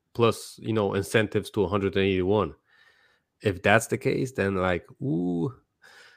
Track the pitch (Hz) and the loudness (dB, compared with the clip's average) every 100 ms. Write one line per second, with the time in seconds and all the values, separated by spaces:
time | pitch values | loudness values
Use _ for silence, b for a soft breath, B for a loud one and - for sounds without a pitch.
0 | _ - 113 - - - 120 110 98 104 | _ 0 2 0 -8 -10 -4 0 0 0
1 | 95 117 104 107 98 - 90 101 95 95 | 0 0 2 -2 -2 -2 0 0 0 2
2 | 98 92 90 107 82 - b b b b | 2 2 2 0 0 -6 b b b b
3 | b b _ _ 107 90 98 110 - 117 | b b _ _ -4 0 4 4 2 -4
4 | 131 - 131 110 98 98 92 87 - - | -2 -2 -4 -2 -2 0 0 -2 -6 -10
5 | - 85 90 170 135 - _ _ b b | -4 -2 -2 -2 -4 -6 _ _ b b
6 | b | b